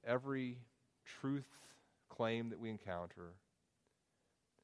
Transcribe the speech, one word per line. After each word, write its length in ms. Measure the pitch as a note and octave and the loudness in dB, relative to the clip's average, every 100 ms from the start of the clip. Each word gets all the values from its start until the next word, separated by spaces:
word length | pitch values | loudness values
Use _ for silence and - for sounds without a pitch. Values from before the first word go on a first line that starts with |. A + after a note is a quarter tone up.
| A#2 | 2
every 540 | B2+ C3+ C3+ B2+ B2 A#2+ _ _ _ | 2 2 0 -2 -4 -12 _ _ _
truth 440 | - - C3+ C#3+ C3+ - - - - _ - | -16 -2 2 2 -2 -14 -20 -20 -20 _ -8
claim 400 | - A2+ A2+ A#2 | 2 4 4 2
that 100 | F#2+ | -2
we 100 | A2+ | -2
encounter 640 | G#2+ G2+ F2 F2 - F2 F#2 _ _ _ _ _ _ _ _ _ _ _ _ | -2 -2 -2 -2 -6 -12 -14 _ _ _ _ _ _ _ _ _ _ _ _